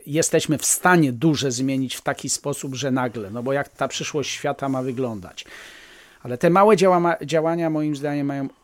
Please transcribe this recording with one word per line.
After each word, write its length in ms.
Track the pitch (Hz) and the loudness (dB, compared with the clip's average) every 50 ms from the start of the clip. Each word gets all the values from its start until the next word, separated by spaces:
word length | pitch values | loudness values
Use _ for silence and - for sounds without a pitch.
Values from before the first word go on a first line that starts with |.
| - | -6
jesteśmy 520 | - 143 160 165 - - 160 - - 151 127 | -4 -2 0 0 2 2 0 2 2 0 0
w 80 | - | 0
stanie 480 | - - - - 180 180 175 156 135 123 | 0 -2 2 4 4 6 6 6 4 2
duże 380 | 117 135 165 151 120 123 139 | 2 2 2 2 2 0 -2
zmienić 440 | 120 120 131 135 135 135 135 123 - | -2 -2 -2 -2 0 -2 -2 -4 -6
w 60 | - | -6
taki 280 | - - 143 - - 135 | -6 -6 -6 -4 -4 -6
sposób, 460 | - - - 143 139 - - 139 131 | -6 -4 -4 -6 -6 -6 -6 -8 -8
że 160 | 123 131 139 | -4 -2 -2
nagle, 400 | 127 131 127 123 - 120 104 95 | 0 0 -2 -2 -4 -6 -10 -8
no 120 | 104 120 120 | -8 -6 -4
bo 100 | 135 135 | -2 -2
jak 160 | 143 139 - | -2 -2 -4
ta 180 | _ - 135 131 | _ -6 -6 -4
przyszłość 440 | - - 151 - - 151 127 - | -4 -6 -8 -6 -4 -4 -4 -4
świata 380 | - - - 147 139 - 139 139 | -6 -4 -4 -4 -4 -2 -4 -4
ma 120 | 135 131 127 | -2 -2 -4
wyglądać? 640 | 135 127 123 131 120 110 101 87 82 - - - - - - - - - - - - - - - - _ _ _ | -4 -4 -4 -4 -4 -6 -8 -10 -14 -16 -18 -18 -18 -20 -20 -20 -20 -20 -20 -20 -20 -20 -20 -20 -20 _ _ _
Ale 140 | 127 123 123 | -10 -6 0
te 120 | - 170 | 2 4
małe 280 | 170 196 202 214 220 165 | 6 6 6 6 6 6
działama-, 480 | 190 190 180 180 170 170 170 - - | 6 4 4 4 4 2 0 -2 -4
działania 440 | 135 156 160 156 165 170 170 170 160 | -2 0 0 0 0 0 0 0 0
moim 260 | 156 151 151 151 151 | 0 0 0 -2 -2
zdaniem 320 | 135 143 147 143 147 143 139 | -2 -4 -4 -4 -2 -2 -4
mają 200 | 139 139 135 131 - _ | -4 -4 -6 -8 -10 _